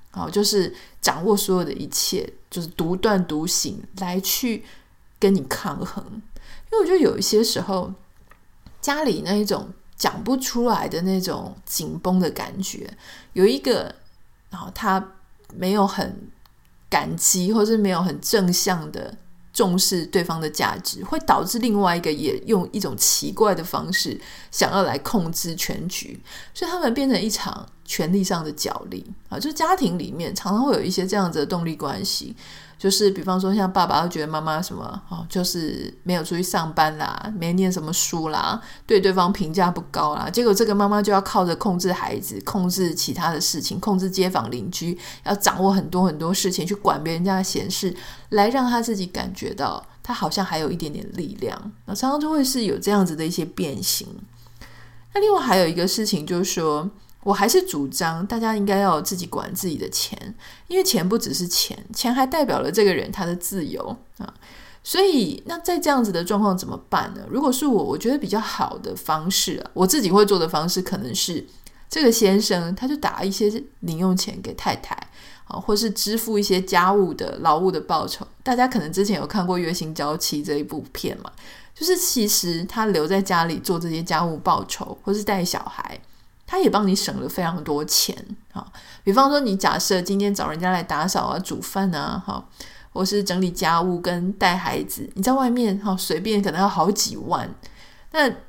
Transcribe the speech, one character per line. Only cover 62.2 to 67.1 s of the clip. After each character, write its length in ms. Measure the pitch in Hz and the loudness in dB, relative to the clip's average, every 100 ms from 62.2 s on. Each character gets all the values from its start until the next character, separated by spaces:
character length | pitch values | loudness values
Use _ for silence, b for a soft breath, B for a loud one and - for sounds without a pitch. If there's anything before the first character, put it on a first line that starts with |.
代 200 | 262 320 | 2 2
表 160 | 277 131 | 2 0
了 100 | 131 | 0
这 140 | 196 | 4
个 100 | 202 | 4
人 160 | 175 - | 4 -2
他 140 | - | -4
的 100 | 175 | -4
自 320 | 175 - 196 156 | -4 -4 -6 -6
由 300 | - - 240 - - | -6 -8 -10 -14 -16
啊。 140 | - - B B B B | -16 -16 B B B B
所 180 | - 339 | -2 4
以 400 | 392 302 180 - - | 6 6 2 -2 -8
那 120 | 339 | -6
在 180 | 339 349 | -2 0
这 140 | 311 | 4
样 140 | 269 | 4
子 80 | 226 | 4
的 100 | 175 | 2
状 180 | 175 208 | 2 2
况 160 | 208 185 | 4 2
怎 120 | - | -2
么 120 | 87 - | -10 -2
办 240 | 180 - | -2 -2